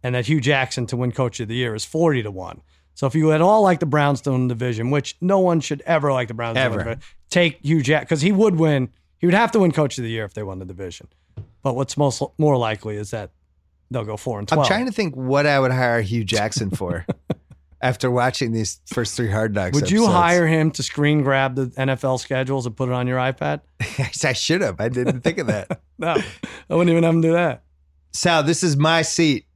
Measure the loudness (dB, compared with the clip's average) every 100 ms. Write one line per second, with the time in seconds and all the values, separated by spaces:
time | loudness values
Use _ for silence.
0 | -2 -4 0 0 2 0 0 -4 -6 -2
1 | -4 -2 -4 -4 -6 -4 -4 -6 -6 0
2 | 2 0 -4 -10 -12 -14 _ _ _ -4
3 | -2 2 4 4 4 6 4 2 0 2
4 | 2 0 0 0 0 -2 -4 -2 -2 -2
5 | -4 -4 0 2 4 2 0 -8 0 0
6 | 2 0 -2 -6 -4 0 0 0 -4 -8
7 | -12 -20 _ 2 2 0 0 0 2 0
8 | 0 0 2 4 2 4 2 2 -2 _
9 | _ _ 2 4 4 4 2 2 0 -2
10 | -6 -6 -6 -8 -8 -10 -12 -12 -12 -14
11 | -20 _ _ -18 -18 _ -4 -2 -4 0
12 | 0 0 -8 0 2 4 0 -4 -6 -8
13 | -8 -8 -10 _ _ _ _ _ _ -6
14 | -6 -6 -6 -6 0 2 2 2 -2 -2
15 | -4 -4 0 2 4 4 2 2 2 2
16 | 0 -2 0 0 0 -2 -4 -4 -4 -6
17 | -6 -10 _ -12 _ -20 _ _ -4 -2
18 | 0 2 0 0 -4 -2 -4 -8 -8 -6
19 | -4 -2 -2 0 0 -2 0 0 2 2
20 | 4 4 4 4 4 2 2 0 -8 0
21 | 2 2 2 2 0 -2 -6 -2 -2 -2
22 | -2 -2 -2 -4 -2 -4 -4 -4 -4 -2
23 | -2 -2 -2 -2 -4 -6 _ _ -8 -4
24 | -6 -2 -2 -2 -2 0 0 -2 -4 -2
25 | -2 -2 -2 -4 -4 -4 -4 -12 _ _
26 | -2 -2 -4 -12 -16 -16 -4 0 2 4
27 | 4 4 2 2 0 -4 _ _ _ _
28 | _ -4 0 2 2 0 0 2 2 2
29 | 0 2 2 2 _